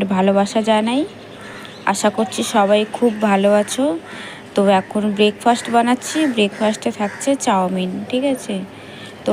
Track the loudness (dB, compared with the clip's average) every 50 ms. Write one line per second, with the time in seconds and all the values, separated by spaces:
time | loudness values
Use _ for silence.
0 | 0 0 2 2 2 4 4 2 2 2 0 0 2 2 2 2 2 2 0 0
1 | -2 -2 -6 -14 -18 -18 -18 -16 -16 -16 -16 -16 -16 -16 -16 -6 -4 -2 0 0
2 | 0 0 0 0 -2 -2 -2 -4 -4 0 2 4 4 4 4 4 2 0 0 2
3 | 2 2 2 2 2 2 4 4 4 4 4 4 2 0 -2 0 0 0 -2 -4
4 | -8 -12 -14 -14 -14 -14 -16 -16 -16 -4 0 2 4 4 4 4 2 0 -2 -2
5 | -2 0 2 2 2 2 2 2 2 2 2 2 0 0 2 2 4 4 2 0
6 | -2 -2 -2 0 0 2 2 2 0 0 0 0 0 0 0 0 -4 -4 -4 -2
7 | -4 -4 -6 -2 0 0 0 0 2 2 2 2 2 0 0 -2 -2 -4 -4 -6
8 | -6 -4 -2 0 0 0 -2 -2 -4 -6 -6 -6 -8 -10 -14 -16 -18 -16 -16 -16
9 | -16 -16 -16 -6 -2 2